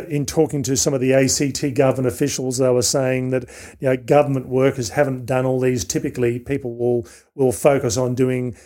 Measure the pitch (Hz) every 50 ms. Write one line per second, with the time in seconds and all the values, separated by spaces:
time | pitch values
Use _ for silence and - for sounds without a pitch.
0 | 135 - 147 147 139 - - 165 156 147 - 143 127 131 135 123 - 160 143 127
1 | 127 131 131 135 135 131 - - 147 139 127 - - 143 120 131 139 131 131 135
2 | 127 127 - - 147 139 - - 131 131 123 123 135 127 123 123 120 - - 143
3 | 131 131 127 127 127 127 131 127 123 - - - - - - - 147 131 131 127
4 | 117 113 147 147 143 135 139 131 127 139 127 131 131 139 - - 120 98 - 147
5 | 147 135 131 127 123 110 131 131 127 131 131 127 127 127 127 117 98 - - 156
6 | - 143 - 131 123 120 120 120 120 - 139 135 131 120 117 120 120 123 120 120
7 | 113 - - - _ _ _ 143 135 127 120 - - 151 139 131 120 120 98 131
8 | 127 123 123 117 131 127 127 127 123 123 107 - -